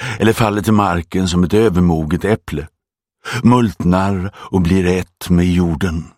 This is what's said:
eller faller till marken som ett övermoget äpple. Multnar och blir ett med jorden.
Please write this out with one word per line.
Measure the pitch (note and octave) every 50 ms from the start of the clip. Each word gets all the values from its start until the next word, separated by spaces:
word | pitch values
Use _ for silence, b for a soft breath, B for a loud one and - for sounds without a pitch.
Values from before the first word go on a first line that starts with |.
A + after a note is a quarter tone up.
| B B2+ A2+ G#2
eller | G2+ A2 A2+
faller | - A#2 G#2 G2+ G#2+
till | F2+ A2+ A2
marken | G#2 G2+ F#2+ F2 E2+ E2+ - - F#2 F#2+ F2+
som | E2+ F2+ F2+
ett | D#2+ G2+
övermoget | G#2+ A2+ A2+ F2 F2 F2+ F2 E2 D#2 D#2 D2+ F2 E2+ -
äpple. | G2 A2 - _ - - D2 D2 - _ _ _ _ _ _ _ _ _ B B B B A#2+ -
Multnar | A#2 B2 B2 A#2+ G#2+ F2 - E2 F2 F2+ F#2 F#2+ G2 G2+ F#2 F2+ G2+ -
och | - - - - F#2+
blir | F2+ E2 F#2 F#2+ F2+
ett | F2+ F#2 F#2 F2 - _ - - -
med | F2+ F2 F2
jorden. | F2+ F2 F2+ F2+ E2+ D#2+ C#2+ F#2+ F#2 D#2+ E2 D2 - -